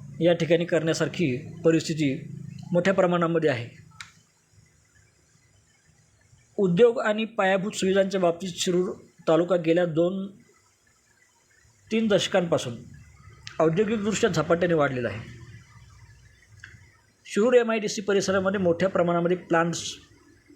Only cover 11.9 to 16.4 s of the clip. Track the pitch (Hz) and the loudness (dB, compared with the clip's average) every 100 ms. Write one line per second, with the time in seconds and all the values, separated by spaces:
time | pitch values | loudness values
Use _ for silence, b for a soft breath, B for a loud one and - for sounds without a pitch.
11.9 | 220 226 196 - 190 175 143 127 120 - | -2 2 2 2 0 0 -2 -2 -10 -16
12.9 | - - - - - - - 160 165 214 | -20 -20 -20 -20 -20 -10 0 2 2 0
13.9 | 226 208 185 226 160 156 170 180 165 139 | -2 -4 0 0 0 0 0 2 2 0
14.9 | 127 113 101 - - - - - - - | -2 -6 -8 -14 -20 -20 -20 -20 -20 -20
15.9 | - - - - _ | -20 -20 -20 -20 _